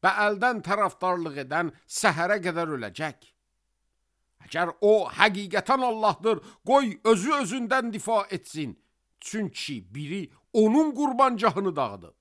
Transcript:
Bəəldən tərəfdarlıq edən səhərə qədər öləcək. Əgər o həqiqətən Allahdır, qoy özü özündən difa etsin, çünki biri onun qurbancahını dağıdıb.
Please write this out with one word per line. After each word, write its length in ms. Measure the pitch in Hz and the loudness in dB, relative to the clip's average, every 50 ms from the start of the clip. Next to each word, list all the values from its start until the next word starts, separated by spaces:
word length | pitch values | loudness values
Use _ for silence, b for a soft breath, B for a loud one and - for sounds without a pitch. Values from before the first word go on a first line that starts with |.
| - | 2
Bəəldən 580 | 185 190 202 208 208 214 196 202 254 247 214 | 2 2 2 0 0 0 0 0 0 0 -2
tərəfdarlıq 720 | - 165 196 208 208 185 - _ - 185 180 180 165 160 139 143 135 | -4 -4 -2 0 0 -2 -2 _ -2 -2 -2 -2 -4 -8 -8 -10 -10
edən 280 | 127 147 165 175 160 b b b b | -6 -4 -4 -4 -4 b b b b
səhərə 500 | - - - 214 160 151 170 180 208 208 | -8 0 0 0 2 2 -2 -2 -2 -2
qədər 260 | 170 180 165 165 170 160 151 | -2 -4 -4 -4 -4 -4 -4
öləcək. 440 | 131 113 101 87 - 156 156 131 _ _ _ _ _ _ _ _ _ _ _ _ _ _ _ _ _ _ _ _ _ _ _ _ _ - | -6 -8 -10 -8 -8 -8 -8 -10 _ _ _ _ _ _ _ _ _ _ _ _ _ _ _ _ _ _ _ _ _ _ _ _ _ -20
Əgər 320 | - - 160 180 175 - _ | -8 -4 -2 -2 -2 -4 _
o 280 | 208 208 214 214 185 - | 4 4 6 4 4 -2
həqiqətən 720 | - - 196 220 190 196 202 185 180 202 - - 262 269 254 | 2 4 4 4 4 -2 -8 -4 -4 -4 0 2 0 2 2
Allahdır, 560 | 247 226 220 220 214 180 - - 220 220 156 B B B B B | 0 -2 2 0 0 0 2 0 -2 -2 -2 B B B B B
qoy 340 | - 262 277 277 226 196 - _ | 2 2 2 2 2 -6 -2 _
özü 280 | 214 226 190 180 269 311 285 | 2 4 4 4 0 0 0
özündən 520 | 269 170 214 269 240 214 254 262 240 240 214 | 0 -2 -4 -6 -4 -2 -2 -2 -2 -2 -8
difa 340 | 220 - 214 226 214 196 202 | -8 -6 -2 -2 -2 -2 -4
etsin, 520 | 196 175 - - - 151 151 123 92 _ _ _ _ _ _ _ _ _ | -8 -12 -12 -12 -10 -8 -8 -8 -10 _ _ _ _ _ _ _ _ _
çünki 760 | - - - 220 214 170 - - - - 143 117 90 90 104 | -16 -10 -6 -6 -6 -6 -8 -10 -10 -10 -10 -10 -12 -14 -14
biri 360 | 139 151 143 170 202 175 - b b b b _ | -14 -10 -8 -8 -8 -10 -10 b b b b _
onun 420 | 226 214 214 220 294 320 302 269 | 4 4 6 6 4 4 2 0
qurbancahını 800 | 233 294 285 262 240 269 262 247 208 214 220 - 196 196 190 170 | 0 -2 -2 4 4 4 4 4 2 2 2 2 2 -4 -4 -2
dağıdıb. 400 | 147 135 113 101 98 85 82 _ _ | -2 -4 -4 -6 -12 -18 -20 _ _